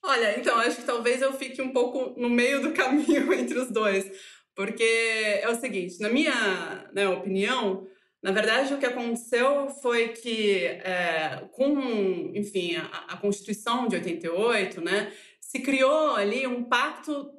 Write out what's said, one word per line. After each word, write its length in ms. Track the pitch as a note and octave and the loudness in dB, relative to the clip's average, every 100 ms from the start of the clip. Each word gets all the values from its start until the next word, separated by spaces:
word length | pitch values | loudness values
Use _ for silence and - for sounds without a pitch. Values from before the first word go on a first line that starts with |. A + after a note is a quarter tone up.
Olha, 360 | F#4+ B3+ A3 G#3+ | 2 2 2 2
então, 180 | B3 A#3 | 2 2
acho 180 | A#3 - | 2 0
que 80 | - | -2
talvez 360 | A#3+ A#3 B3+ | 0 0 2
eu 120 | C4+ | 0
fique 280 | C4+ C4 C4 | 0 -8 -6
um 120 | C4 | -2
pouco 440 | B3 B3 C4+ B3+ - | 2 2 0 -4 -2
no 120 | A#3+ | 2
meio 320 | A#3+ B3 C#4 | 4 4 2
do 100 | A#3 | 0
caminho 640 | - C4 D4 - C#4+ - | 0 2 2 4 4 4
<laughs> 0 | |
entre 240 | A#3+ A#3+ B3 | 0 0 -2
os 120 | B3+ | -2
dois, 400 | G#3 G#3+ G3 G3 - - - _ - | 0 2 2 -2 -14 -18 -20 _ -8
porque 280 | G3+ A3+ A3+ A3+ A3+ A3 G#3+ G3+ | -6 0 2 4 2 0 0 0
é 80 | A#3 | 0
o 100 | A#3 | -2
seguinte: 400 | B3+ G3 F3+ F3+ | -2 -4 -6 -4
na 80 | G#3+ | 0
minha, 840 | B3 D#4 B3 G#3+ F#3 E3+ - - | 2 2 2 0 -2 -6 -12 -8
né, 160 | G3 G3 | -2 0
opinião, 760 | F3+ G3 F#3+ G#3+ B3+ G#3 F#3 - - _ _ | 0 -2 0 0 0 0 -2 -8 -20 _ _
na 80 | F3+ | -2
verdade, 420 | G3 G#3+ A#3 C#4 | 2 4 2 2
o 40 | C#4 | 0
que 80 | B3 | 0
aconteceu 840 | B3 A#3 A#3 - A#3 C4 C#4+ C#4 - | -2 -4 -4 0 2 4 2 -2 -4
foi 280 | B3 A#3 A3+ | 0 2 0
que, 540 | A3+ A#3+ A3 G#3 F#3+ | -4 -6 0 2 2
é, 840 | E3+ - F#3 F3+ F3 D#3+ D#3 - - | 0 -4 -4 0 0 0 -2 -6 -12
com, 800 | - C#4 D4 B3+ A3 F#3+ F3+ D#3 | 0 2 2 0 0 0 0 -4
enfim, 420 | G3+ G3+ F#3+ F3 E3 | -4 -4 -2 -2 -4
a, 400 | D3+ F3 - F#3 | -6 -10 -12 -4
a 20 | |
Constituição 720 | G3+ G3 - G#3 - A#3+ A#3+ | -2 -2 -4 -6 -2 0 0
de 80 | F3+ | -2
oitenta 320 | F3+ E3 E3 | -2 -4 -2
e 20 | |
oito, 500 | F3 A3+ A3 F#3 F3 | 0 2 2 0 -4
né, 320 | E3+ G3+ G#3 - - _ | -2 -2 -2 -10 -20 _
se 180 | - - | -10 -6
criou 560 | C4+ C4+ C4 D#4 D4+ A#3 | 0 4 4 4 2 2
ali 320 | G3+ A#3+ C4 | 0 0 -2
um 160 | A#3+ | -4
pacto 680 | A#3+ A#3+ D4 D#4 - C#4+ C#4 | 0 0 0 -4 -6 -6 -6